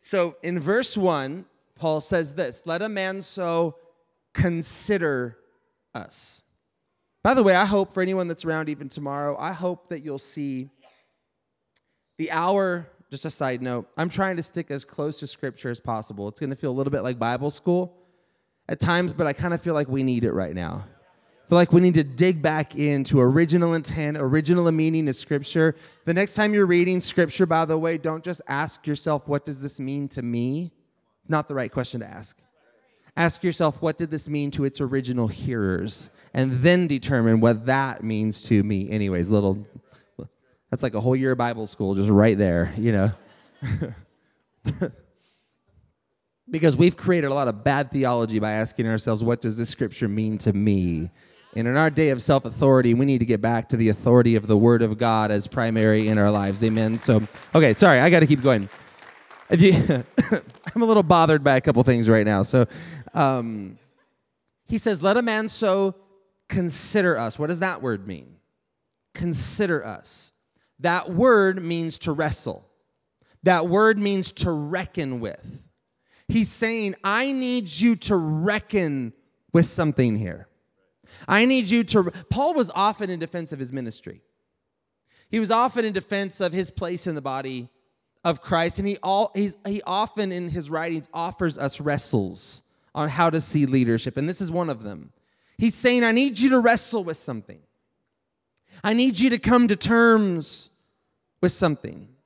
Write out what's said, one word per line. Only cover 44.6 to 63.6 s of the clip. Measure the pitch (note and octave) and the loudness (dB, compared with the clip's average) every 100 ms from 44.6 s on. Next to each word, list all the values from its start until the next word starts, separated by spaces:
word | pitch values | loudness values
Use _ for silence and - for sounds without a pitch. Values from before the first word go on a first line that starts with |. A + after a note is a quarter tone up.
<laughs> | - C#3+ F3+ - _ _ _ _ _ _ _ _ _ _ _ _ _ _ _ | -8 -6 -6 -8 _ _ _ _ _ _ _ _ _ _ _ _ _ _ _
Because | D#3+ D#3+ B2+ | 2 2 6
we've | F3 E3+ | 4 4
created | - F3 C#3+ | 0 0 2
a | |
lot | C3+ C3 | 0 0
of | G#2 | 0
bad | B2 C#3 C3+ | 0 0 0
theology | C#3 C3 A#2+ A2+ A2 | 0 0 2 0 0
by | G#2+ | 0
asking | G#2+ A2+ - A2+ | -2 -4 -2 -2
ourselves, | A2 A2+ A2 | -2 -2 -2
"What | A2+ A#2+ | 0 -2
does | A#2 G#2+ | -2 -4
this | A#2 | -6
Scripture | - A2+ - A2+ | -4 -6 -4 -4
mean | G#2 A2 G#2+ | -2 -2 -2
to | - | 0
me?" | G2 G#2+ G2 F2+ D#2+ E2+ _ _ _ _ | 2 2 2 0 -2 -6 _ _ _ _
And | A2 A#2 | -4 -2
in | C3 | 2
our | D#3 | 2
day | D3 D#3 | 2 2
of | C3 | 2
self-authority, | A2 C#3 B2 G#2 C#3 C3 B2 | 2 2 0 0 4 6 6
we | A#2 | 4
need | C#3 C3 | 2 0
to | A#2 | 2
get | A2+ | 0
back | A2+ A#2 A2 | 0 -2 -2
to | A#2+ | 0
the | A2+ | 2
authority | G#2 - B2 A#2 A2+ | 2 6 6 6 4
of | G#2 | 4
the | G#2+ | 4
Word | A2+ A#2 | 6 6
of | A2+ G#2+ | 2 0
God | A#2+ A2 G#2+ | 0 2 2
as | G#2 G2 | 0 -2
primary | - A#2 A2+ A2 G#2+ G#2+ | -4 -2 2 4 4 2
in | G#2+ | 2
our | G2+ | 4
lives. | G#2 G2 G2 | 2 0 0
Amen? | A2+ A2 A2 A2+ | 0 0 0 -2
So, | - A2+ G#2+ - - | 2 2 2 -12 -2
okay, | D#3+ D3+ | 4 4
sorry, | G#2+ F#3+ C3+ | 6 6 8
I | D3 | 6
gotta | F3 D#3 | 6 6
keep | D3 | 4
going. | C3 A#2 G2 - - - - - _ - - | 4 2 0 -12 -20 -20 -20 -20 _ -20 0
If | E3+ | 6
you, | F#3+ F3+ - C3+ A#2 - - | 8 6 4 0 -2 -2 0
<laughs> | G3 - - - | 0 -4 -18 -8
I'm | A3 | -2
a | A#3 | 4
little | A3 | 4
bothered | E3+ F3 E3 D#3 | 6 6 6 4
by | C#3+ C3 | 4 2
a | |
couple | C#3+ A#2+ | 4 2
things | C3 A#2+ A2+ | 4 4 6
right | A2+ | 4
now. | G#2+ G2+ | 4 2
So, | G2 C3 A#2+ - - E3 - | 2 2 2 -2 -18 -18 -12
um, | - C#3 C3 A#2 A2 | 0 0 0 -4 -8